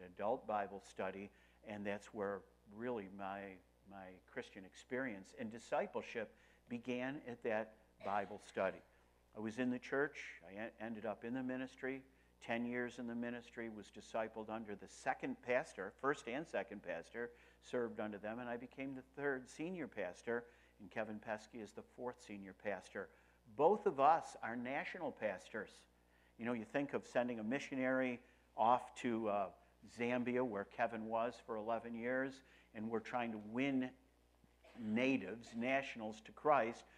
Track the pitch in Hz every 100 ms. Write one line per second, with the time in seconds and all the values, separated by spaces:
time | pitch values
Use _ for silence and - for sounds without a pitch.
0 | 90 90 104 127 - 104 98 98 - -
1 | 95 95 101 - - - - 104 101 101
2 | - 110 101 98 - - - 104 123 117
3 | 95 98 98 98 98 92 - _ 98 98
4 | 92 92 - 131 120 101 95 - - 127
5 | 135 98 95 - 113 113 - 151 202 117
6 | - 117 104 - - - - 120 123 123
7 | 127 143 123 104 120 107 110 - - -
8 | 101 104 98 104 - 117 95 90 - -
9 | - _ _ 110 110 113 127 123 - 135
10 | 151 - - - 85 98 110 - 110 110
11 | 107 101 117 131 127 127 131 - 131 135
12 | - - - - - 117 120 123 120 123
13 | 120 117 120 120 117 - 117 107 98 107
14 | - 117 110 110 110 110 104 101 92 -
15 | 135 135 143 123 123 123 160 - 95 -
16 | 131 147 - 143 170 104 95 104 87 85
17 | - 117 120 - - - - 127 117 107
18 | 107 101 104 117 123 120 127 - 135 131
19 | 127 - 143 131 123 - 160 185 123 -
20 | 90 90 - 117 117 - - - 95 117
21 | 110 107 113 107 - 123 104 - 104 -
22 | 123 120 - 101 98 95 104 92 - 104
23 | 92 - - - - 107 160 214 208 135
24 | 139 165 - - 113 123 123 143 180 185
25 | 151 - 107 92 - 110 - - - _
26 | _ _ - - 117 120 104 143 139 117
27 | - 127 120 117 107 139 - 135 127 131
28 | 127 120 - - _ - 110 123 - -
29 | 123 113 110 101 92 - - - 104 -
30 | 120 123 123 123 127 101 98 - 117 110
31 | 110 113 120 - - 110 107 113 117 117
32 | 120 131 135 135 - - - 113 110 113
33 | - 127 117 107 104 117 139 131 127 -
34 | - _ _ _ - _ - - 110 110
35 | 131 127 92 113 113 113 123 135 135 120
36 | 110 110 - - 151 143 117 117 -